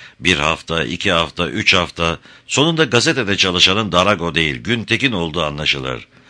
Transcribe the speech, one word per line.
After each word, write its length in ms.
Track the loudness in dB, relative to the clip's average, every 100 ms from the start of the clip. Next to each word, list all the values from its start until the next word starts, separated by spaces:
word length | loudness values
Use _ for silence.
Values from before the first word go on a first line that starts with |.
| -20 -4
Bir 160 | 0 2
hafta, 480 | 2 -2 -2 -4
iki 280 | -4 -2 0
hafta, 360 | 2 0 -2 -4
üç 260 | -2 2
hafta, 440 | 2 0 -2 -2 -4 -10 -20 -4
sonunda 380 | 0 2 2
gazetede 520 | 2 2 2 0 0 0
çalışanın 560 | 2 2 2 2 2
Darago 420 | 2 4 2 0
değil, 220 | 0 0 -2
Güntekin 560 | -4 -4 -2 0 0
olduğu 300 | -2 -4 -2
anlaşılır. 640 | -4 -2 -4 -2 -4 -8 -12 -20